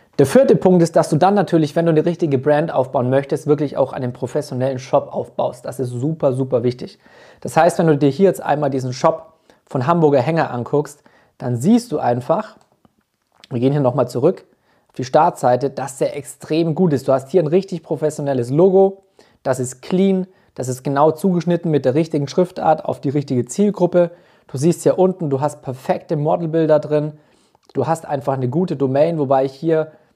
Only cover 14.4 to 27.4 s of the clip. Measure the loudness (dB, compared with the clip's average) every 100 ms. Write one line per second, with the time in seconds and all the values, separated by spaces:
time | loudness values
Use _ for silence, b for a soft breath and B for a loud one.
14.4 | -12 _ _ _ _ -12 -2 2 2 2
15.4 | 0 0 -2 -6 -10 -6 -6 -6 -14 -20
16.4 | -4 -2 0 0 2 2 0 -2 2 0
17.4 | 2 0 -2 -10 -8 -4 -4 -4 -4 -2
18.4 | 0 2 4 6 4 0 b b b b
19.4 | -4 -4 -4 -8 -4 0 2 0 -4 b
20.4 | b -10 -8 -6 -4 2 2 2 0 0
21.4 | 0 -2 0 0 2 0 0 -2 -2 0
22.4 | -2 0 0 0 -2 -6 -2 -4 -2 -2
23.4 | -2 0 0 2 2 2 0 b b b
24.4 | _ -2 0 2 0 2 0 0 -4 -2
25.4 | -2 -4 -10 -10 -4 -4 -4 -4 -2 -2
26.4 | -2 0 2 2 2 -2 -2 -10 b b